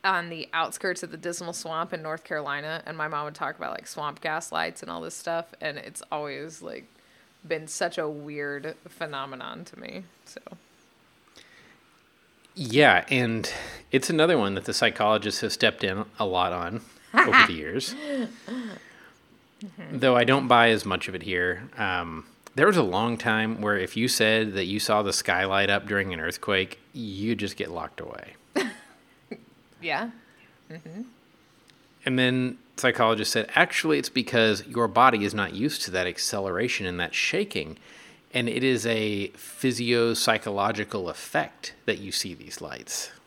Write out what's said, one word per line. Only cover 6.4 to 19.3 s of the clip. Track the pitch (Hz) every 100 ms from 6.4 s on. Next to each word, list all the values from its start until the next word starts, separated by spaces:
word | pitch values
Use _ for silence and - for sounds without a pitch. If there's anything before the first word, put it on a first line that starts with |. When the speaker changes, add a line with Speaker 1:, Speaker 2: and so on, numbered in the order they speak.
| 156 156
Speaker 1:
like, | - - - _ _ _ _ _ 160
been | 160 156
such | - 175 180
a | 151
weird | 147 147 147 143 143 151 - 175
phenomenon | - 160 139 135 131 123 -
to | 175 -
me, | - - 175 _ -
so. | - - - _ _ _ _ _ _ _ - - - - _ _ _ _ _ _ _ _
Speaker 2:
Yeah, | 196 127 123 139 90 -
and | 131 120 113 - - - - -
it's | 131 -
another | 165 165 160
one | 98 98
that | -
the |
psychologists | - 113 - 107 107 104 -
have | 110
stepped | - 110 -
in | 101 95 107 -
a | 104
lot | 90 90
on | 90 85 117 - - -
over | 226 - 160 -
the |
Speaker 1:
<laughs> |
Speaker 2:
years. | 82 160 - - 277 302 277 226 226 -
Speaker 1:
Mm-hmm. | 247 226 185 - - - _ _